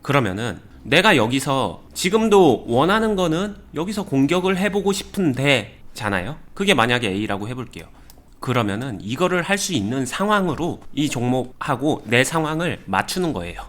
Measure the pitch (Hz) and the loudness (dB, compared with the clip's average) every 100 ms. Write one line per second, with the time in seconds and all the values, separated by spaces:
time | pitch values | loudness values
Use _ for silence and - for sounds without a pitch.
0 | - 143 110 95 117 85 - - - 147 | 2 2 2 -2 -6 -8 -14 -18 2 4
1 | 202 190 113 131 151 135 107 82 - - | 6 4 4 0 0 0 0 -4 -14 -4
2 | 185 220 220 202 165 107 - 117 160 214 | 0 2 6 6 8 6 2 2 4 2
3 | 220 202 175 160 208 202 - 147 180 208 | 2 0 0 0 -2 -8 -12 -8 -6 -6
4 | 185 135 139 180 185 190 202 196 190 196 | -2 2 4 2 2 0 0 0 0 -2
5 | - - 175 123 139 131 - - - - | -4 0 0 2 2 2 0 -14 -16 -6
6 | 107 98 92 151 - - 196 185 113 123 | -2 -2 -4 -10 -14 -4 2 2 4 2
7 | 113 95 107 101 104 127 120 - 80 - | 0 -2 -2 -4 -6 -10 -12 -14 -18 -20
8 | - - - - - 123 107 101 135 98 | -20 -20 -20 -10 -2 0 0 -2 -6 -8
9 | 92 131 180 180 165 196 196 151 98 135 | -8 -2 0 0 -2 -2 -2 -2 -2 -2
10 | 123 - 202 208 185 139 165 104 - - | -4 -2 0 2 0 -2 -4 -6 -8 -4
11 | 147 127 123 127 123 - - 127 143 127 | -2 0 0 0 -2 -8 -6 -2 0 -2
12 | - 117 131 165 156 156 170 95 - 95 | 2 2 2 0 -2 -2 -4 -6 -2 -2
13 | - 185 175 113 85 85 | 0 -2 -2 -2 -6 -10